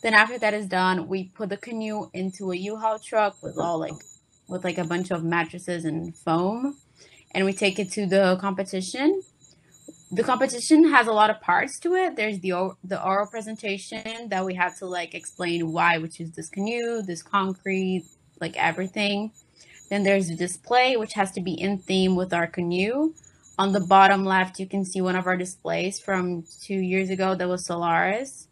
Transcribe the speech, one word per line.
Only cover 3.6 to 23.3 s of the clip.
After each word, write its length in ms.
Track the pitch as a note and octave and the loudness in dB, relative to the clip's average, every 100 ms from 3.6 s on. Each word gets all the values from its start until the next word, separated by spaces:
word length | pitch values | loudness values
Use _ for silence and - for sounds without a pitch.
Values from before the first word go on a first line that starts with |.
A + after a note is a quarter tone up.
| E3 E3 | -2 -2
like, 140 | D#3+ D#3 - - _ _ - | -4 -8 -16 -20 _ _ -10
with, 160 | F#3 | -6
like, 140 | F3+ F3 | -4 -4
a 60 | |
bunch 260 | E3 F3 F#3 | -2 -4 -2
of 140 | F3 | -4
mattresses 640 | E3 E3+ E3 F3 F3+ F3 E3 | 0 0 -2 -6 -8 -4 -4
and 300 | D#3+ E3 - | -6 -8 -8
foam, 640 | - E3 F3+ A3+ C4+ C#4 _ _ - - _ | -2 0 0 -2 -6 -8 _ _ -20 -20 _
and 140 | - F#3+ | 0 0
we 80 | |
take 260 | F#3+ G3+ F#3+ | 2 0 0
it 120 | G3+ | -4
to 120 | - G3+ | -4 2
the 320 | G3 G3 F#3 | 4 4 2
competition. 840 | G3 F#3+ F#3+ F#3+ F#3+ B3+ D4 F#4+ - _ _ _ _ _ - - _ | -2 -4 -4 -6 -6 0 2 2 -4 _ _ _ _ _ -20 -20 _
The 140 | F3+ | -2
competition 680 | A#3 B3 C4+ A#3+ - D#4 D#4+ | 0 2 0 -2 4 8 10
has 160 | C4+ A3+ | 8 6
a 40 | |
lot 180 | G#3+ G#3+ | 6 4
of 120 | G#3+ | 4
parts 380 | - F3+ B3+ - | 0 0 0 -4
to 160 | E4+ F4+ | -2 0
it. 200 | F#4 C4 | 0 0
There's 240 | G#3+ G3+ | -4 -2
the 140 | F#3 | -2
o-, 240 | F3+ F#3 F#3 | -2 -2 -6
the 200 | F#3 F#3 | -8 -4
oral 240 | F#3 G3 G#3 | 0 0 -2
presentation 1000 | A3+ G#3+ A3 G#3+ G3 - A3+ A3 A3+ A#3 | -6 -10 -8 -6 -8 -8 -12 -10 -12 -6
that 160 | F#3+ F#3+ | -4 -4
we 80 | |
have 240 | F#3 F3+ F3+ | -2 -2 -4
to, 80 | F#3+ | -8
like, 280 | F3+ E3+ | -6 -8
explain 600 | F3 - - F3 E3+ E3 | -10 -16 -6 -4 -2 -2
why 240 | D#3+ E3+ E3 | 0 2 2
we 100 | D#3+ | -2
choose 240 | - E3 | -10 -12
this 180 | E3 D#3+ | -12 -12
canoe, 520 | - G3+ A#3+ A#3 A#3 | -6 -4 -4 -4 -6
this 200 | F#3+ E3+ | -6 -10
concrete, 840 | - G3+ F#3+ F#3 G3 F#3+ F#3+ F#3 - _ _ _ | -4 -2 -2 -4 -4 -2 0 -2 -4 _ _ _
like, 160 | E3 - | -8 0
everything. 800 | E3 E3 F#3+ G#3+ G3+ G3+ G#3+ _ _ _ - - - | 0 0 -6 -2 -2 -2 -4 _ _ _ -20 -20 -6
Then 140 | G3+ | 0
there's 260 | G3 G3 F3+ | 4 4 2
the 60 | E3 | -2
display, 600 | F3+ F3+ - B3 B3+ B3 | -4 -6 2 4 4 2
which 180 | A3 | -2
has 180 | G#3+ G3 | -2 -2
to 100 | G3+ | -2
be 100 | F3+ | -6
in 280 | E3 F#3+ G3+ | -2 -2 -4
theme 360 | - F#3+ F#3 F#3 | 0 2 4 2
with 180 | F#3 | 2
our 140 | E3+ E3+ | 0 -2
canoe. 680 | F3 F3 F3+ G3 C4 D#4+ - _ | -2 -2 0 0 2 0 -2 _